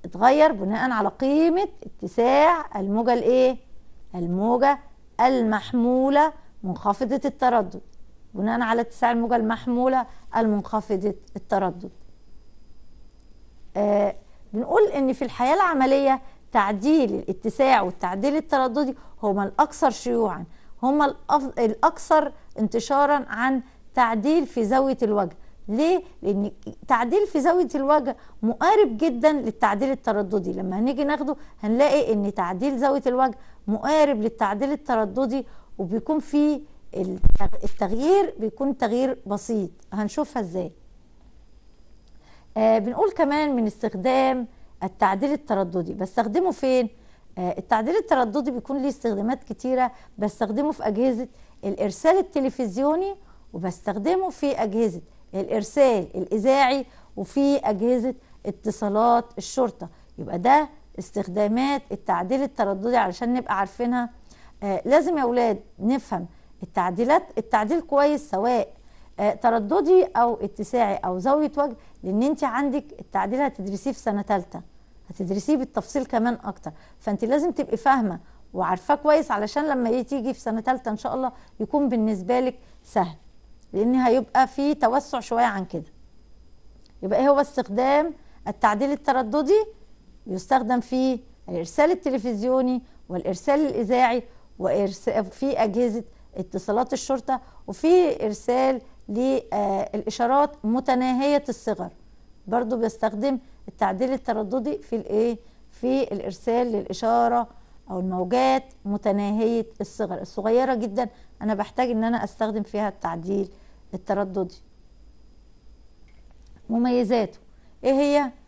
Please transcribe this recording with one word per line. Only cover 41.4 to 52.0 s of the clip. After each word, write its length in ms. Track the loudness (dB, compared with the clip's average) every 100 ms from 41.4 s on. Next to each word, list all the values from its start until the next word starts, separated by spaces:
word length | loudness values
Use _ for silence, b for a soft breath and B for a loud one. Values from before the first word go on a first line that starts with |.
| -20 -20 -20 -20 -20 -20 -20 -20 b b b 0
آه، 220 | 4 4
بنقول 320 | 2 0 0
كمان 440 | 2 2 2 0 0
من 100 | -2
استخدام 800 | -2 -6 -2 0 2 2 0 -6 b b -10
التعديل 480 | -10 0 0 2 0
الترددي، 600 | -2 -2 -2 -2 -4 -6
بستخدمه 580 | -8 -4 -2 0 0 -2
فين؟ 380 | -2 0 2 0 b b b b -8
آه، 180 | -6 -6
التعديل 380 | -2 -2 0 -2
الترددي 560 | 2 0 2 0 -2
بيكون 300 | -6 -6 -4
ليه 80 | -4
استخدامات 540 | -2 -4 -2 -4 -4
كتيرة، 480 | -8 -8 -2 0 0 B B -6
بستخدمه 540 | -6 -4 -4 -2 -2
في 160 | -2 -4
أجهزة 400 | 0 0 0 -8 b b b
الإرسال 540 | -8 -4 -4 2